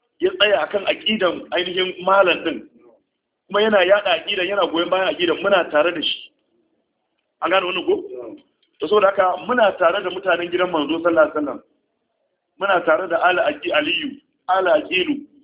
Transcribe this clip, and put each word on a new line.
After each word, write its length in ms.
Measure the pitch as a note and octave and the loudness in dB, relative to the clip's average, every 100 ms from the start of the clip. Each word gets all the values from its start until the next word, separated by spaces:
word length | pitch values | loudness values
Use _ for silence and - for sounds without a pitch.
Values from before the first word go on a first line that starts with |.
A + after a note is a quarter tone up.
| _ _ | _ _
ya 100 | F#3+ F#3 | -4 0
tsaya 240 | G#3 F#3 D3+ | 2 2 0
akan 160 | G3+ F#3+ | -4 -4
aƙidan 600 | D#3 - G#3+ F3+ D#3 - | -4 -4 0 0 -2 -6
ainihin 520 | E3 F3+ F3+ F#3 F3 | -4 -4 -4 -4 -4
malam 340 | F#3+ G3 F3+ D#3 | 2 4 4 0
ɗin, 240 | E3 A#2+ - _ _ _ _ _ _ _ _ | -4 -8 -12 _ _ _ _ _ _ _ _
kuma 160 | G3 | 0
yana 160 | A3 G#3 | 2 4
yaɗa 260 | F3+ G3+ F#3+ | 6 4 4
aƙidan, 340 | E3 F#3+ G3+ F3+ | -2 -2 -4 -2
yana 180 | G3+ E3+ | 0 0
goyon 200 | D#3+ E3+ | 0 0
bayan 240 | F#3 F#3 | 0 0
aƙidan, 260 | D3+ E3+ D#3 | 0 -2 0
muna 280 | F#3+ F#3+ - | 2 2 2
tare 220 | D3+ E3 | 2 0
da 60 | D#3+ | -2
shi. 300 | C3 - - _ _ _ _ _ _ _ _ _ _ _ | -6 -6 -12 _ _ _ _ _ _ _ _ _ _ _
An 100 | D#3+ | 0
gane 140 | F#3+ | 0
wannan 220 | F3+ F#3 D3+ | 0 -2 -2
ko? 160 | G#3 - B2 A#2 - _ _ _ _ | -2 -4 -14 -14 -18 _ _ _ _
To 60 | D#3 | 0
saboda 200 | G#3 G3 | 4 4
haka 260 | G3 F#3 F3 E3+ | 4 0 -2 -2
muna 260 | B3 G3+ F#3 | 2 2 4
tare 240 | E3+ G3 | 2 2
da 80 | F#3 | -4
mutanen 400 | F#3 F#3 E3+ F3 | -4 -2 -2 -2
gidan 180 | F3 F3+ | -2 0
manzo 280 | E3 C#3+ E3 | -2 -2 -2
sallallahu 280 | E3+ D#3+ D3+ | 2 2 2
alaihi 40 | |
wasallam. 280 | D3+ D3 A2+ - _ _ _ _ _ _ _ _ - | 0 -6 -8 -16 _ _ _ _ _ _ _ _ -6
Muna 240 | G3 F3+ | 0 0
tare 240 | E3 D#3+ F#3 | 2 0 0
da 80 | E3+ | 0
Ali 140 | F3 F3 | 2 2
Aki-, 320 | D3+ - F3 | 0 -4 -2
Aliyu, 480 | D3+ D#3 D#3+ C#3+ - _ _ - | -2 -2 -4 -8 -12 _ _ -2
Ali 220 | F#3+ F#3 D3+ | 0 2 0
Aqilu, 440 | - F#3 D#3 C#3+ - _ | 0 -4 -2 -4 -8 _